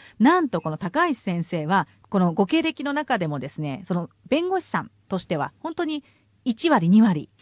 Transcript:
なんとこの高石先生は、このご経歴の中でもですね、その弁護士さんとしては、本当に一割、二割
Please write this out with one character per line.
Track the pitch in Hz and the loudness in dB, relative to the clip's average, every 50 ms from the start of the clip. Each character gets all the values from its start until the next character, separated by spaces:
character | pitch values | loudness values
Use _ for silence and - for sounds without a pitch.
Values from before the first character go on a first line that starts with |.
| - - - - | -10 -14 -2 4
な | 208 277 349 370 | 6 6 6 6
ん | 330 240 | 2 0
と | - 165 | -2 -4
こ | - 156 | -4 -4
の | 156 - | -8 -6
高 | - 175 - 294 349 349 | -8 -4 0 0 0 0
石 | 269 - | 0 -4
先 | - 196 175 170 165 | -4 -6 -4 -4 -4
生 | - - 165 151 151 | -4 -4 -6 -2 0
は、 | 190 190 156 _ _ _ _ - | 0 0 0 _ _ _ _ -4
こ | - 196 | 0 2
の | 180 175 160 | 2 2 2
ご | - 196 | 0 0
経 | 175 320 330 330 | 2 2 0 0
歴 | 320 320 - 269 | 0 -4 -4 -6
の | 285 277 | -4 -4
中 | 294 311 - 254 208 | -4 -2 -2 -2 -2
で | 175 156 | -2 -4
も | 147 139 | -4 -6
で | - 143 | -8 -10
す | - - | -8 -8
ね、 | 156 143 135 - - | -8 -6 -6 -8 -6
そ | - 185 | -4 -4
の | 175 170 - _ _ _ - | -4 -4 -6 _ _ _ -2
弁 | 262 311 349 370 | -2 0 0 0
護 | 381 370 | -2 -2
士 | - - | -4 -4
さ | - - | -6 -6
ん | - - _ _ _ - | -6 -6 _ _ _ -8
と | 196 180 | -8 -8
し | - | -6
て | - 175 147 | -4 -4 -4
は、 | 139 139 _ _ | -4 -6 _ _
本 | - 330 320 | -12 -12 -6
当 | - 349 | -6 -4
に | 302 311 294 - _ _ _ _ _ _ _ - | -4 -4 -8 -8 _ _ _ _ _ _ _ -6
一 | 254 226 - - 339 | -6 -4 -2 0 2
割、 | 294 220 165 170 | 2 4 4 6
二 | 190 220 | 6 6
割 | 226 208 180 151 - - _ _ | 6 6 2 -2 -4 -10 _ _